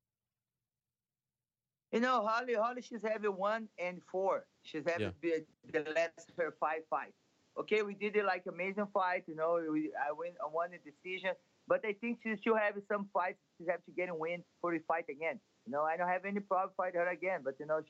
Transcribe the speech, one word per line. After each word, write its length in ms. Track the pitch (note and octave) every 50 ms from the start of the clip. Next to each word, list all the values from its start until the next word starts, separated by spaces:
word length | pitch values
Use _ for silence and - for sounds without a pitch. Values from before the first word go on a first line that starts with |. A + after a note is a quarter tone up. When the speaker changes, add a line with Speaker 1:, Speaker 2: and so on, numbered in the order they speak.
| _ _ _ _ _ _ _ _ _ _ _ _ _ _ _ _ _ _ _ _ _ _ _ _ _ _ _ _ _ _ _ _ _ _ _ _ _ _
Speaker 1:
You 100 | - A3+
know, 240 | A#3+ B3+ B3+ A#3 G3+
Holly, 300 | A3 A3 A#3 B3+ C4 A#3
Holly, 280 | G#3 A3 A#3+ B3 B3+ A#3+
she's 200 | - - A3 F#3+
having 280 | A3 G#3+ G#3+ G#3 G#3
one 360 | G3 F3+ G3 G3+ A3 A3+ A3+ G#3+ _ -
and 220 | F3 F3+ F3+ F3 - - -
four. 340 | F#3 G3 F#3+ D#3 B2+ - - _ _ -
She's 220 | - - D#3 D#3
having 260 | E3+ E3+ F3 G#2+ F#2+ F2+ - -
Speaker 2:
Yeah. 180 | E3+ D#3+ D#3+ D#3+ - _ _ - - D#3+
Speaker 1:
the, 100 | D#3 D3
the 60 | D#3
last 400 | D#3 E3 E3+ E3 - - - - -
her 180 | F3 E3+ D3+ D3 -
five 220 | E3 D3+ D#3+ D#3+ D#3+ -
fights. 280 | D#3 C#3 B2 G#2 - _ _ _ _ _ _ _ - -
Okay, 240 | C#3 - G#3+ G#3+ G#3+
we 120 | G3+ G3
did 200 | - G3+ G#3+ G3
it 100 | G#3 G3+
like 200 | G3 F3+ F#3 -
amazing 400 | F#3 E3 E3+ F3+ G3 G3 G#3 G#3 G3+ -
fight. 320 | G3+ F#3 F3+ F3+ F#3 F3+
You 80 | - D#3
know, 260 | D#3 D#3+ E3 E3+ E3+ E3 D#3 D#3
we, 180 | D#3 D#3 D3+ -
I 160 | A#2 C#3 D3 D3+
win, 200 | D3+ E3 F3 F3 -
I 80 | C#3 D3+ D#3
won 180 | E3 F3 F3+ F3+
a 60 | D#3+
decision, 560 | C#3+ D3 C#3+ _ - F#3 F#3 F#3 F#3 F#3 F3+ - _ _ _ _ _
but 180 | - F3 F#3 -
I 100 | G#3+ G3+
think 260 | - - A#3 A#3+ - -
she 140 | A3+ G#3+
still 180 | G3+ - A#3 A3
have 180 | A3 G#3 G#3 G3+ G3+ G3+ -
some 200 | G#3+ G#3 G3+ G3 -
fights. 260 | F#3 F3+ F#3+ G3 - _ _ _ -
She 80 | E3+ F3
have 160 | F3 E3+ -
to 40 | -
get 180 | D3 E3+ F3+ F3+
a 60 | F3
win 300 | D#3 D#3+ E3 F3 F3 E3+ _ _ _
for 120 | - E3+ E3+
the 60 | D#3 D#3+
fight 200 | - E3 E3 E3+ -
again. 300 | C#3 C#3 D#3+ D#3+ C#3 - - _ _ _ _
You 60 | A2+ C3+
know, 100 | D3 D3+
I 140 | D#3+ E3
don't 120 | F3 F3 F3+
have 160 | F#3 F#3 F#3
any 160 | G3 G3+ G3+
problem 320 | G3+ - F#3+ F3+ F#3+ F#3 -
fight 180 | - F#3 F#3 F3
her 140 | E3+ F3 F3+
again, 320 | F3+ D#3 F3 F#3+ F#3+ E3 B2+
but 120 | C3+ C3+ -
you 80 | D3
know, 140 | D3+ D#3 D#3 D3+ -